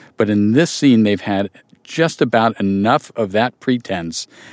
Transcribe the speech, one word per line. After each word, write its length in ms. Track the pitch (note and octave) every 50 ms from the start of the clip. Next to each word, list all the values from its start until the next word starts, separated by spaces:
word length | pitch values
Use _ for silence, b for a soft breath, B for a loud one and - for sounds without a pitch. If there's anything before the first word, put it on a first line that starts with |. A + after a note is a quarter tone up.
| b b b b
But 120 | A2 G2+
in 220 | G#2+ G#2 G#2 G#2+
this 180 | A2+ C#3+ E3+ D#3+
scene, 340 | - - D3 C#3 A#2+ A2+ G#2+
they've 180 | G#2 G#2 F#2
had 280 | - A2 G2+ G2 G2+ G2 - - - _ _ _
just 400 | _ - - - D#3+ D#3+ - -
about 380 | D3+ A#2 - A2+ A2+ A2+ G#2+ -
enough 500 | G2 G2 G2 G2 G2+ A2+ C3+ D3+ - - -
of 160 | A#2 A2 F#2+
that 260 | F#2+ G#2+ A#2+ B2+ - _
pretense 680 | - C3+ B2+ A#2+ - - - F2 E2 E2 D#2+ - - - B B B B